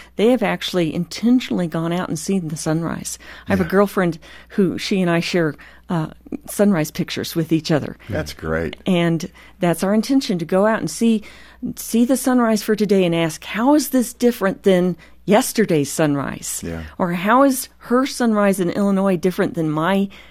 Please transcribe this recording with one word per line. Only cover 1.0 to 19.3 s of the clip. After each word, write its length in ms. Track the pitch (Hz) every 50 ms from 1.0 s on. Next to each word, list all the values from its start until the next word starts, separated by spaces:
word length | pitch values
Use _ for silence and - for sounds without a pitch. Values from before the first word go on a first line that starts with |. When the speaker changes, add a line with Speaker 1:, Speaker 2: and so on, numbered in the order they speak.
| 175 - - - 214 240 247 254 - - 240 185 180
Speaker 1:
gone 260 | 160 - 165 165 170
out 160 | 170 180 185
and 120 | - - 160
seen 300 | - - 196 190 170 151
the 60 | 160
sunrise. 600 | 147 - 160 156 165 170 156 - - - - - - - - - - -
I 60 | - 190
have 60 | 190
Speaker 2:
Yeah. 60 | 185
Speaker 1:
a 40 | 165
girlfriend 500 | 190 196 208 196 - 208 180 170 160 - - - - - - -
who, 280 | - - 196 165 92
she 240 | - - - 214 190
and 80 | 185 175
I 120 | 170 170
share, 340 | 170 - - 180 165 151 139 - - - - - - -
uh, 200 | 185 165 156 - - - - - - - -
sunrise 440 | - - - 202 202 202 156 156 -
pictures 420 | - - 160 - - - - - -
with 160 | 170 160 -
each 200 | 165 160 160 -
other. 260 | 160 135 120 - - - - -
Speaker 2:
That's 240 | - 151 151 - -
great. 420 | - - 80 80 82 82 76 - - -
Speaker 1:
And 460 | 190 185 170 170 170 165 160 185 - - - - - - -
that's 240 | 180 175 165 - 196
our 120 | 190 208
intention, 420 | 220 202 - 269 269 - - 196
to 80 | 170 165
go 220 | 156 190 190 202
out 120 | 220 226 196
and 120 | - 160
see, 320 | - - 233 226 226 214 - - - - - - - - - - -
see 280 | - - - - 226 247
the 120 | 240 269
sunrise 440 | 247 - 262 254 247 240 226 220 214
for 140 | - - 214
today 300 | 214 214 180 202 196 185
and 100 | 170 170
ask, 280 | 165 165 160 156 - -
"How 300 | - - 196 233 269 302
is 160 | 302 247 -
this 240 | - 262 226 - -
different 480 | - 247 240 233 - 196 190 - - -
than 340 | 202 190 175 180 180 170 - - - - - -
yesterday's 640 | - 202 226 262 - - - 202 160 175 147 139 -
sunrise?" 680 | - - 160 147 143 139 131 117 117 - - - - - -
Speaker 2:
Yeah. 200 | 85 82 82 80 78 - -
Speaker 1:
Or, 140 | 185 170 175
"How 280 | 180 175 208 233 262
is 280 | 277 277 254 - - - _ _ - -
her 160 | 233 254 269
sunrise 540 | 285 - - 247 233 214 208 202 202 196 196
in 100 | 180 175
Illinois 460 | - 214 202 202 196 190 196 196 190
different 400 | 165 - 185